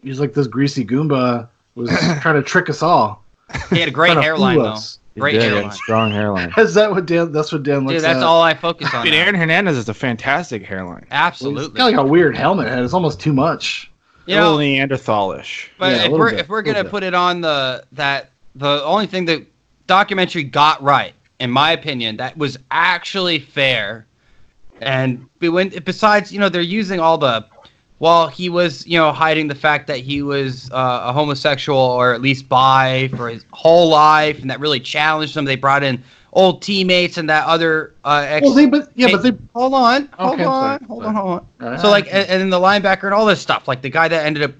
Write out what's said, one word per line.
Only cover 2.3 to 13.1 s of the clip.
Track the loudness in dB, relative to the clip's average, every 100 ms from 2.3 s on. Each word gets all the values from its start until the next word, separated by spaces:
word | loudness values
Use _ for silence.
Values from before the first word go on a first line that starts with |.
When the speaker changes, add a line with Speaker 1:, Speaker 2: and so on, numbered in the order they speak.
| 0
Speaker 1:
to |
trick | 2 0 0
us | -2
all." | 2 2 2 -4 _ _ _ -12 -2
Speaker 3:
He | 0
had | 0
a |
great | 2 4
Speaker 1:
Trying | 4
to |
Speaker 3:
hairline, | 2 2 2 2
Speaker 1:
fool |
Speaker 3:
though. | 0
Speaker 1:
us. | -4 -12 -20 _
Speaker 2:
He | -6
Speaker 3:
Great | 0
Speaker 2:
did, | 2
he | 2
had |
a | 0
Speaker 3:
hairline. | -4
Speaker 2:
strong | -10 -2 0 0
hairline. | -2 -2 -2 -2
Speaker 1:
<laughs> | 0
Is | 2
that | 4 2
what | 0 0
Dan, | -2 0
that's | -2 -4
what | -4
Dan | -2 -2
looks | 0
Speaker 3:
Dude, | -2
that's | 0 0
Speaker 1:
at? |
Speaker 3:
all | 4 4
I | 4
focus | 0 -4 -6 -6
on | -2
Speaker 2:
Dude, | 0
Speaker 3:
now. | 2
Speaker 2:
Aaron | 2
Hernandez | 0 0 0 0 -2
has | -4
a |
fantastic | -6 -4 -4 -2 -2 -4 -10
hairline. | -10 -10 -10 -14 -8
Speaker 3:
Absolutely. | -2 -2 -2 -8 -6
Speaker 1:
He's | -8
got, | 0 0
like, | 2
a |
weird | 4 4 2 2
helmet | -2 0 -2
head. | -4
It's | -2
almost | -2 -2